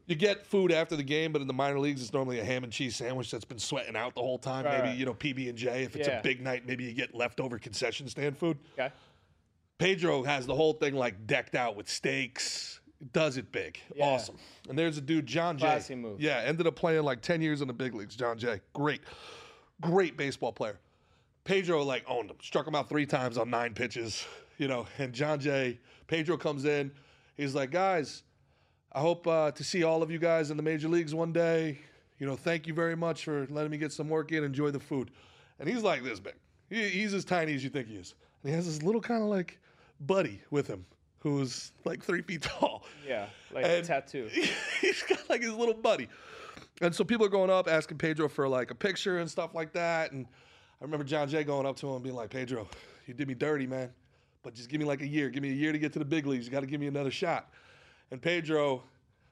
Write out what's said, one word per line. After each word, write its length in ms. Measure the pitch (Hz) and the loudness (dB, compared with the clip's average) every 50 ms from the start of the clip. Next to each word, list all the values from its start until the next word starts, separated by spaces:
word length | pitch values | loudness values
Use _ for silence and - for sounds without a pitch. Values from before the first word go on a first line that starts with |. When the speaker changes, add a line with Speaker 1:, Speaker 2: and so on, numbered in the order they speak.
| - | -4
Speaker 1:
you 80 | - 170 | -2 0
get 300 | 151 202 202 196 202 - | 4 4 4 2 2 -2
food 260 | - - 196 190 175 | 0 2 4 6 6
after 240 | 165 160 165 156 170 | 6 6 4 2 0
the 60 | 147 143 | -2 0
game, 280 | 131 147 156 160 160 | 0 2 2 2 2
but 100 | 151 147 | 0 0
in 60 | 139 | -2
the 60 | 135 131 | 0 0
minor 260 | 127 143 143 143 139 | 2 2 2 2 2
leagues, 200 | 139 147 143 135 | 2 0 0 -2
it's 120 | 123 107 143 | -4 -2 0
normally 260 | 135 135 127 127 117 | 0 0 0 -2 -2
a 40 | 101 | 0
ham 200 | 123 127 127 127 | 0 -2 -2 -2
and 80 | 120 | -4
cheese 240 | 107 - 139 123 107 | -4 -4 -4 -2 -4
sandwich 360 | - 123 120 131 131 120 - | -4 -4 -4 -2 -4 -4 -6
that's 120 | - 113 - | -6 -8 -8
been 120 | - 110 | -10 -8
sweating 380 | 110 - - 147 135 120 - 110 | -6 -6 -4 -4 -4 -4 -4 -4
out 180 | 110 117 123 - | -4 -4 -4 -4
the 80 | 123 | -4
whole 160 | 120 127 127 | -2 -2 -2
time. 280 | 120 - 135 131 135 135 | -4 -4 -4 -2 0 0
Speaker 2:
Right, 100 | 147 139 | 2 2
Speaker 1:
Maybe, 100 | 135 127 127 | 2 2 0
Speaker 2:
right. 80 | 123 123 | 0 0
Speaker 1:
you 60 | 131 | -2
know, 100 | 127 113 | -2 -2
P 180 | - - 147 127 | -2 -2 -2 -2
B 160 | 135 131 123 | -2 -4 -4
and 80 | 120 | -4
J, 240 | 113 123 123 120 131 131 | -2 -2 -2 0 0 -2
if 120 | 120 - | -4 -2
it's 120 | 139 147 | -2 0
Speaker 2:
Yeah. 120 | 143 131 113 | 0 0 2
Speaker 1:
a 20 | |
big 200 | 101 139 135 123 | 0 0 0 0
night, 260 | 127 131 127 127 123 | -2 -4 -4 -4 -4
maybe 160 | 123 127 120 127 | -6 -6 -6 -6
you 100 | 120 113 | -6 -4
get 220 | 127 127 - - | -4 -4 -4 -2
leftover 420 | 113 120 120 - - 131 131 120 | -2 -2 -2 0 -2 -4 -4 -4
concession 500 | 110 - 120 104 - 131 117 - - 143 | -6 -8 -8 -6 -2 -2 -2 -4 -4 -8
stand 300 | 123 - - 139 147 139 | -8 -6 -2 -2 -2 -2
food. 220 | - 175 165 156 139 - - - | 0 0 0 0 -2 -6 -12 -6
Speaker 2:
Okay. 140 | - 127 139 - - - - _ _ _ _ _ _ _ _ _ _ _ _ _ | -4 -4 -4 -6 -10 -20 -20 _ _ _ _ _ _ _ _ _ _ _ _ _
Speaker 1:
Pedro 460 | - 165 185 196 175 170 165 147 143 127 | 0 2 2 2 4 2 2 2 2 2
has 220 | 143 143 135 123 | 2 0 0 0
the 100 | 131 131 | 0 2
whole 180 | 143 160 156 151 | 4 4 4 4
thing, 220 | - 156 143 139 | 2 0 0 2
like, 300 | 135 123 120 98 98 110 | 2 0 0 -2 -4 -2
decked 280 | 104 175 - - - - | 0 0 0 0 0 0
out 200 | 139 123 117 104 | 0 0 0 -2
with 140 | 101 104 - | -4 -8 -8
steaks. 880 | - - - 139 135 135 131 117 - - - - - - - - - - _ - - - 147 127 | -6 -2 -2 0 0 0 -2 -4 -4 -6 -4 -4 -4 -6 -8 -10 -12 -16 _ -20 -20 -18 -10 -2
Does 240 | - 165 156 151 127 | 2 2 2 2 2
it 140 | 131 110 101 | -2 -6 -6
big. 260 | - 107 92 78 - - - - - | -6 -6 -6 -6 -10 -16 -18 -8 0
Speaker 2:
Yeah. 100 | 143 143 | 2 4
Speaker 1:
Awesome. 320 | 143 135 127 - - - - - - - - - - | 4 4 2 0 -4 -12 -16 -20 -20 -20 -18 -10 -4
And 80 | 131 147 | 0 0
there's 180 | 165 165 147 | 0 0 0
a 40 | 151 | -2
dude, 240 | 135 131 165 156 139 | -2 0 0 0 0
John 320 | 117 123 170 165 175 165 | 0 0 0 0 0 0
Jay. 80 | 135 160 | 2 4
Speaker 2:
Classy 300 | 156 151 147 - - 135 | 4 4 2 0 -6 -8
move. 260 | 123 120 110 101 95 | -8 -8 -8 -6 -2
Speaker 1:
Yeah, 200 | 147 151 139 120 110 | 0 2 2 2 2
ended 200 | 127 160 165 170 | 0 2 2 2
up 100 | 165 151 | 2 2
playing, 280 | - - 170 160 156 151 | 2 2 4 4 4 4
like, 180 | 143 127 113 | 2 0 -2
ten 200 | - - 175 165 | 0 0 0 2
years 200 | 160 156 151 143 | 2 0 0 0
in 60 | 143 | -2
the 60 | 131 120 | -4 -2
big 200 | 117 131 131 113 | -2 -2 -4 -4
leagues, 220 | 107 101 101 - | -6 -10 -10 -6
John 220 | 123 127 117 117 | -2 -2 0 0
Jay. 240 | 113 113 120 110 95 - _ - | 0 -2 -2 -2 -4 -6 _ -4
Great, 280 | 147 143 151 135 - - - - - - - - - - - - - - _ _ - | 0 0 0 0 -2 -6 -14 -18 -16 -16 -18 -18 -18 -18 -20 -20 -20 -20 _ _ -4
great 360 | 156 170 165 196 190 156 123 | 0 4 6 6 4 4 0
baseball 360 | 151 143 139 127 - 135 117 104 | -2 -2 -2 -2 -2 -4 -4 -2
player. 260 | - 131 107 101 - _ _ _ _ _ _ _ _ _ _ _ _ - | -2 -4 -4 -4 -8 _ _ _ _ _ _ _ _ _ _ _ _ 0
Pedro, 400 | - 196 196 185 170 170 151 143 | 2 2 2 4 4 2 4 4
like, 200 | 139 131 120 - | 2 0 -2 -2
owned 220 | - 131 120 110 95 | -2 -2 -2 -2 -4
him. 60 | - - | -10 -14
Struck 240 | - - - 160 139 | -8 0 0 0 0
him 60 | 147 151 | 2 0
out 140 | 147 123 - | 0 0 2
three 160 | 147 151 143 | 2 2 2
times 320 | 139 156 139 127 123 117 | 2 2 2 2 0 0
on 120 | 120 110 117 | 0 0 2
nine 240 | 120 117 120 120 107 | 2 0 0 0 -2
pitches, 520 | 101 123 117 - 120 117 110 104 - - - - - - - - | -2 -4 -2 -2 -4 -4 -4 -4 -6 -8 -10 -12 -16 -20 -12 -4
you 100 | - 143 | -2 0
know, 180 | 135 131 120 107 - - | 0 0 -2 -4 -6 -6
and 160 | - 139 127 117 | -4 -4 -4 -2
John 260 | 120 147 151 156 143 | -2 0 0 0 0
Jay, 400 | 135 147 139 135 131 123 117 120 _ - - - - | 2 2 2 2 2 0 -2 -6 _ -20 -20 -14 -4
Pedro 300 | - 160 165 156 165 165 | -2 0 0 2 0 0
comes 280 | 143 - 160 147 139 135 | 0 0 -2 -2 0 2
in. 260 | 151 147 143 143 135 143 - - - - _ _ _ - | 2 2 2 0 -2 -6 -14 -20 -20 -20 _ _ _ -8
He's 180 | - 147 139 131 | -4 -4 -2 0
like, 160 | 147 135 127 | 0 0 0
"Guys, 540 | 147 180 190 190 185 165 139 - - - - _ _ _ _ _ _ _ _ _ _ _ _ _ - | 2 2 2 4 2 2 0 -2 -8 -14 -18 _ _ _ _ _ _ _ _ _ _ _ _ _ -2
I 80 | 135 | 2
hope, 260 | 147 170 175 170 - | 2 2 2 2 2
uh, 240 | 170 165 160 156 147 | 2 4 4 4 2
to 120 | 143 - 147 | 0 -2 -6
see 200 | - - 180 160 | -2 0 2 4
all 180 | 165 160 160 | 4 4 4
of 80 | 165 156 | 2 0
you 80 | 170 | 0
guys 320 | 160 165 170 165 165 156 143 | 2 4 4 4 4 2 0
in 60 | 151 | 0
the 60 | 151 151 | 0 0
major 240 | 156 160 151 151 | 0 0 0 0
leagues 260 | 160 170 170 170 143 156 | 2 2 2 2 2 0
one 200 | 160 165 165 160 | -2 0 2 2
day. 460 | 170 170 165 165 165 160 156 139 - - - - _ _ _ _ | 2 4 4 4 4 2 0 -4 -6 -12 -20 -20 _ _ _ _
You 80 | - 139 | -6 -4
know, 120 | 139 135 | -4 -4
thank 280 | 127 - 170 170 165 151 | -2 0 0 0 0 -2
you 80 | 165 156 | -2 0
very 220 | 165 165 165 165 | 0 0 0 0
much 300 | 165 165 165 160 - - | 0 0 -2 -2 -2 -2
for 200 | 160 151 147 135 127 | -2 -2 -2 -2 -2
letting 200 | 147 151 151 156 | -2 -2 -2 -2
me 60 | 151 | -2
get 140 | 147 156 143 | -2 -4 -4
some 160 | 143 - 151 | -4 -4 -2
work 240 | 151 156 160 147 147 | 0 0 0 0 0
in. 140 | 160 156 147 | 0 0 0
Enjoy 260 | 143 135 139 147 147 | 0 0 0 0 2
the 80 | 143 131 | 0 -2
food." 320 | - - 147 135 117 - - - - - - - - _ _ - | -4 -2 -2 -2 -4 -4 -8 -20 -20 -20 -20 -20 -20 _ _ -8
And 80 | 139 | -4
he's 160 | 160 240 240 214 | -2 0 2 2
like 180 | 190 160 131 123 | 2 2 2 0
this 160 | 127 110 92 | -4 -6 -6
big. 140 | 98 98 - _ _ _ _ _ _ - | -8 -12 -14 _ _ _ _ _ _ -6
He, 180 | 196 226 214 | -4 -2 0
he's 260 | 202 180 190 220 208 196 | 0 0 0 0 0 0
as 120 | 190 - | -2 0
tiny 280 | - 185 175 160 156 147 | 2 2 2 2 2 0
as 100 | 131 127 | -2 -2
you 60 | 135 | -4
think 200 | - 139 123 110 | -4 -4 -6 -6
he 60 | 110 | -10
is. 180 | 95 90 - - _ _ _ _ _ | -14 -14 -16 -20 _ _ _ _ _
And 80 | - 139 | -4 -2
he 40 | 156 | 0
has 100 | 165 180 | 0 0
this 160 | 170 151 151 | -2 -2 -2
little 200 | 151 185 226 233 | 0 0 0 0
kinda, 240 | - - 240 226 214 | 0 0 0 0 2
like, 340 | 208 208 190 175 - - - _ _ _ _ - _ _ - | 2 0 0 -2 -4 -8 -20 _ _ _ _ -20 _ _ -8
buddy 420 | 139 135 190 196 170 120 101 95 - - | 0 2 2 2 2 0 -4 -8 -8 -2
with 160 | 147 143 135 | 0 0 0
him 180 | - 107 95 90 - _ _ _ _ _ _ | 0 -4 -10 -10 -18 _ _ _ _ _ _
who's, 520 | - 151 143 139 135 123 - - - - _ - - | -2 0 0 2 0 -2 -4 -8 -10 -14 _ -8 -6
like, 180 | - 165 - - | -6 -6 -4 -2
three 180 | - 175 175 | -2 -2 -2
feet 200 | - - 180 151 | -2 -4 -6 -6
<laughs> 20 | - | -6
tall. 420 | - - - - - - 104 - - - 143 143 | -6 -2 0 0 0 0 -2 -14 -16 -18 -12 -6
Speaker 2:
Yeah, 200 | 139 123 107 101 - - - - - - | -4 -4 -4 -4 -6 -12 -18 -16 -8 -2
like, 120 | 135 123 | 2 4
Speaker 1:
And 200 | 170 170 175 170 | 4 4 4 2
Speaker 2:
tattoo. 420 | 165 151 139 - - - 139 113 107 190 311 330 - - | 2 0 0 -2 -4 -8 -8 -6 -4 -2 0 0 0 0
Speaker 1:
<laughs> 260 | - - - - - | -2 -4 -4 -2 2
he's 220 | - 381 - - - | 2 2 2 2 0
got, 260 | - 359 - - - | 0 0 0 0 0
like, 120 | 294 240 240 | 0 0 0
his 100 | 226 220 | -2 0
little 200 | 220 233 240 220 | 2 2 2 2
buddy. 340 | 226 226 226 202 139 120 - - - - - - - - - - - - - - - | 2 2 2 2 2 0 -6 -8 -18 -20 -18 -18 -16 -16 -16 -16 -18 -20 -14 -4 0
And 120 | 170 175 165 | 0 0 2
so 80 | - 190 | 2 2
people 220 | 180 240 220 220 | 2 4 4 4
are 40 | 202 | 6
going 200 | 196 196 190 185 | 6 4 6 6
up 180 | 190 185 180 | 6 4 4
asking 300 | 165 160 160 156 - 160 139 | 4 4 4 2 0 -4 0
Pedro 280 | - 160 156 151 156 143 | 0 0 2 2 0 0
for, 180 | - - 139 | 2 2 2
like, 240 | 135 131 127 120 117 | 4 4 2 0 -2
a 40 | 120 | -4
picture 440 | - - 202 180 - - 196 180 170 | -2 -2 -2 -2 0 -2 0 0 0
and 100 | 170 156 | -2 -2
stuff 240 | - 190 170 160 - | -2 -4 -4 -4 -4
like 180 | 165 160 156 - | -6 -6 -4 -2
that. 380 | 175 170 170 170 160 160 - | 0 0 2 2 0 0 -2
And 140 | 139 135 117 117 - - - - - - - _ _ - | -4 -8 -10 -10 -14 -20 -20 -20 -20 -20 -20 _ _ -12
I 40 | 135 | -8
remember 200 | 147 156 147 147 | -4 -4 -2 -2
John 220 | 131 156 151 147 135 | 0 0 0 0 2
Jay 140 | 151 156 151 | 0 0 0
going 220 | 147 143 139 135 | 0 0 0 0
up 100 | 139 127 | -2 -2
to 100 | - - | -4 -6
him 80 | 139 131 | -6 -6
and 80 | 127 123 | -6 -6
being 120 | 131 127 | -6 -6
like, 140 | 123 113 104 | -6 -8 -6
"Pedro, 380 | - 131 131 120 131 113 101 - - - - - - - - | -6 -6 -4 -4 -4 -4 -4 -8 -12 -18 -18 -20 -20 -20 -18
you 60 | - 120 | -14 -8
did 140 | 120 147 | -6 -4
me 60 | 135 127 | -4 -2
dirty, 320 | 123 147 151 151 143 131 | -2 0 0 0 0 0
man. 240 | 127 131 131 127 123 - _ _ _ _ _ _ _ _ _ - | -2 -2 -4 -6 -6 -10 _ _ _ _ _ _ _ _ _ -16
But 100 | 123 113 | -14 -14
just 160 | 117 120 123 | -14 -12 -6
give 100 | 143 156 | -2 -2
me, 60 | 151 | 0
like, 160 | 147 143 135 | 0 0 -2
a 60 | 143 | -2
year. 220 | 143 147 151 143 127 | -2 0 0 0 0
Give 120 | 117 143 | -2 -2
me 80 | 139 139 | -2 -2
a 40 | 131 | 0
year 160 | 139 151 156 | 0 2 2
to 80 | 151 151 | 2 0
get 140 | 151 143 - | 0 0 -2
to 60 | 160 | -2
the 60 | 147 | -2
big 220 | 135 160 160 143 | 0 0 0 0
leagues. 180 | 139 135 123 117 | 0 0 -2 -2
You 60 | 120 | -2
gotta 160 | 131 139 139 | -4 -4 -2
give 120 | 135 147 147 | -2 -4 -4
me 60 | 143 | -2
another 240 | 143 139 143 143 135 | -2 -2 -2 -2 -2
shot." 380 | - - 190 170 151 123 - - - - - - - - - - - _ _ - | -2 -2 0 0 0 -2 -4 -8 -20 -20 -20 -20 -20 -20 -20 -20 -20 _ _ -14
And 100 | 131 131 | -10 -4
Pedro 640 | 110 165 175 175 160 147 156 151 147 143 131 127 - - _ _ _ _ _ _ _ _ | 0 0 0 0 0 2 2 4 4 4 2 0 -4 -14 _ _ _ _ _ _ _ _